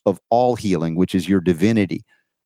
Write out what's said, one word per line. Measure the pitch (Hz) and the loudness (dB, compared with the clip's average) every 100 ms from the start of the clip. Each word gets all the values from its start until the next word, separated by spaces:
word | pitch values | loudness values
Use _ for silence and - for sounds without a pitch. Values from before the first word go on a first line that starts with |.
| 107 | -4
of | 92 _ | -4 _
all | 117 123 117 | 0 2 0
healing, | 101 85 82 | -2 -2 -2
which | 82 95 95 | -2 0 -2
is | 85 | 0
your | 98 | 0
divinity. | 85 80 104 113 92 - - _ _ _ | 0 0 2 2 -2 -4 -12 _ _ _